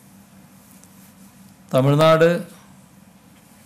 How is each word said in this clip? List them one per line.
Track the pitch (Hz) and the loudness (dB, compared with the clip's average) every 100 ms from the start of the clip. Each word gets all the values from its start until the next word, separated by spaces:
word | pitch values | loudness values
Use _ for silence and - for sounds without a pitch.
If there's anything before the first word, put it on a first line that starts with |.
| - - - - - - - - - - - - - - - - - | -20 -20 -20 -20 -20 -20 -20 -20 -20 -20 -20 -20 -20 -20 -20 -20 -8
തമിഴ്നാട് | 135 135 147 160 160 165 175 - - - - - _ - _ _ _ _ _ | -4 -2 0 2 2 0 -2 -10 -20 -20 -20 -20 _ -20 _ _ _ _ _